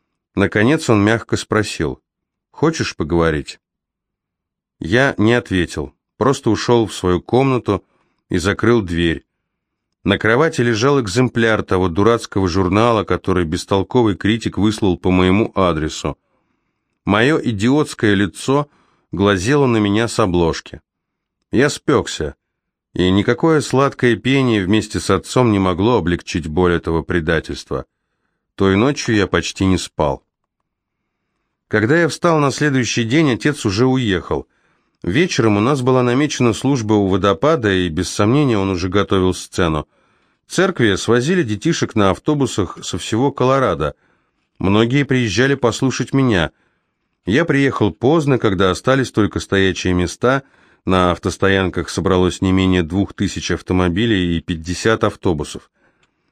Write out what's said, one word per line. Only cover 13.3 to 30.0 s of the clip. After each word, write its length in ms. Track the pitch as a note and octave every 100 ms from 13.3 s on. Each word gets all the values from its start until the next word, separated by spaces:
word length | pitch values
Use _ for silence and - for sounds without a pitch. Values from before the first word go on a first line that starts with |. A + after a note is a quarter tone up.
| F2+
бестолковый 720 | E2 E2+ - G2 F#2+ B2+ A2+ F#2
критик 420 | G2+ A2+ A2 -
выслал 400 | G#2 G#2+ G2+ E2+
по 120 | F#2+
моему 400 | F2+ F#2 G2 A#2
адресу. 640 | - F#2 D#2 D2+ - D#2 C#2 _ _ _ _ _ _ _ _
Моё 360 | - G2+ B2 D#3
идиотское 720 | - G#2+ A2+ C#3+ D3 - A2+
лицо 540 | G2 G2+ - - C#3 C#3+ _ _ _ _
глазело 540 | E2+ G2+ G2 G2 D3 C3+
на 120 | A2+
меня 300 | G#2 G2+ A#2
с 100 | -
обложки. 640 | G#2+ F2 E2+ D2 - - - _ _ _ _ _ _
Я 180 | G2+ C#3+
спёкся, 640 | - - B2+ E2 - D2+ - _ _ _ _ _
и 160 | - F2+
никакое 500 | G2 G2 A#2+ E3 D#3
сладкое 560 | B2+ C3 C#3 - B2 A2
пение 480 | B2 C#3 C3 G#2+
вместе 360 | F2+ G#2+ G2+ F#2
с 100 | -
отцом 420 | F#2+ - C3 B2
не 60 | G2+
могло 380 | F#2 F2 G#2+ A#2+
облегчить 500 | E2 F2 - F#2 D#2
боль 280 | D#2 F#2
этого 280 | E2+ E2+ E2
предательства. 840 | D#2 F2 D#2 E2 - C#2+ - C2+ - _ _ _ _ _ _
Той 220 | - G2 G2
ночью 380 | B2+ C#3 -
я 120 | G#2+ F#2+
почти 380 | F2 - -
не 140 | F#2+ F2+
спал. 460 | - -